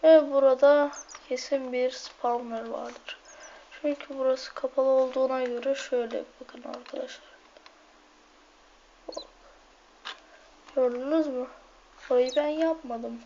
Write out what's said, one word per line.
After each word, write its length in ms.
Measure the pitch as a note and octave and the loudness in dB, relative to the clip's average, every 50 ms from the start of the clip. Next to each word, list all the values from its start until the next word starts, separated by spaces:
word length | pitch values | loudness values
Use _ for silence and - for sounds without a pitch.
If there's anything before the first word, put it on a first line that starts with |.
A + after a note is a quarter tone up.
| - | 10
Ve 300 | D#4+ D#4+ D#4 D4 C#4 C#4 | 10 8 8 8 6 2
burada 580 | C#4 C#4 C4+ C4 B3+ C#4 C#4 C#4+ D4 C#4+ C#4+ - - - - - - - - | 4 4 4 4 6 6 6 6 6 4 0 -2 -10 -18 -20 -20 -20 -10 -8
kesin 440 | C4 B3+ - - C#4+ C4+ C4 B3+ B3 | -8 -8 -6 -4 -4 -4 -4 -4 -2
bir 180 | B3 B3+ B3+ | -2 -2 -2
spawner 760 | B3+ - - - - - - A#3+ A#3+ A#3+ A#3 A#3 A3+ A3+ A3+ | -2 -6 -14 -16 -18 -6 -4 -2 -2 -2 -4 -6 -10 -10 -10
vardır. 540 | A3+ A3+ A3+ A#3 A#3+ B3 - - - - - - - - - - - - - - - - - - | -8 -10 -10 -10 -10 -14 -16 -16 -18 -18 -18 -20 -20 -20 -20 -20 -20 -20 -20 -20 -20 -20 -6 -4
Çünkü 360 | D4 C#4+ C#4+ - - C#4 C4+ | -4 -4 -4 -8 -14 -8 -2
burası 360 | C4 C4 C4 C4 - - - | 0 0 0 0 -4 -12 -14
kapalı 340 | - - B3+ - - C4 C4+ | -8 -8 -4 -2 0 2 4
olduğuna 540 | C4+ C4 C4 B3+ B3+ C4+ C4 C4 C4 C4 B3+ | 4 4 2 2 0 0 0 0 0 -2 -2
göre 320 | B3 A#3+ A#3+ A#3 C#4 C4+ | -4 -4 -4 -2 -2 -2
şöyle 500 | C4+ - - - B3 A#3+ A3+ A#3 A3+ - - - _ | -2 -4 -4 -2 -2 -2 -2 -6 -8 -8 -8 -16 _
bakın 220 | B3+ - - B3 A#3+ | -20 -20 -20 -16 -14
arkadaşlar. 680 | A#3+ B3 B3 B3 - - C4 B3+ B3 - - - - - - _ - _ - _ - - - - - _ _ _ _ _ _ _ _ _ _ _ _ _ _ _ _ _ - _ _ _ _ - - - - - - - - - - - - - _ _ _ _ _ _ _ _ - - - - - - - - - _ _ - - - | -12 -14 -12 -14 -12 -10 -10 -10 -10 -12 -18 -20 -20 -20 -20 _ -20 _ -20 _ -20 -20 -20 -20 -20 _ _ _ _ _ _ _ _ _ _ _ _ _ _ _ _ _ -20 _ _ _ _ -20 -14 -14 -14 -14 -16 -20 -20 -20 -20 -20 -20 -20 _ _ _ _ _ _ _ _ -16 -16 -16 -20 -20 -20 -20 -20 -20 _ _ -20 -6 -2
Gördünüz 520 | C#4 B3+ B3 A#3+ B3 B3+ C#4 D4+ E4 D#4 | 0 0 0 0 -2 -4 0 0 0 0
mü? 220 | D4 C4 B3+ B3 C4 - - - - - - _ _ _ - - - | 0 -2 -6 -6 -8 -10 -20 -20 -20 -20 -20 _ _ _ -20 -4 0
Burayı 220 | C4 B3 B3 B3+ C4 | 2 2 2 4 2
ben 120 | D4 D4 D4+ | 0 0 0
yapmadım. 720 | D4+ D#4 D#4+ E4 D#4+ D#4+ - B3+ A#3+ A#3 A#3 A#3 A#3 A#3 - | 0 0 0 0 0 -2 -6 -10 -10 -8 -8 -10 -12 -12 -16